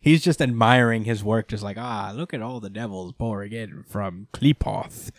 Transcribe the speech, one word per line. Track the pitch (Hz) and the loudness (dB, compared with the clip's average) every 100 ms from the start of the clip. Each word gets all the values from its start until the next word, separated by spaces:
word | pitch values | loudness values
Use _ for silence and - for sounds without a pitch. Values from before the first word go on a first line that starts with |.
He's | 147 160 | 6 6
just | 175 156 | 6 2
admiring | 135 117 113 127 120 113 | 0 4 6 6 6 2
his | 107 110 | -2 -2
work, | 98 113 110 | 0 0 0
just | 107 | -8
like, | 101 101 | -8 -10
Ah, | - 120 202 | -8 -6 -8
look | - - | -8 -8
at | 262 | -8
all | 110 127 | -8 -10
the | 101 | -10
devils | 101 117 95 90 | -8 -8 -8 -10
pouring | - 117 104 101 | -6 -6 -4 -8
in | 113 110 71 | -10 -12 -14
from | - - 98 90 101 | -10 -6 -6 -8 -14
Qlipoth. | - 139 147 - - - - - | 2 2 4 0 -4 -8 -12 -16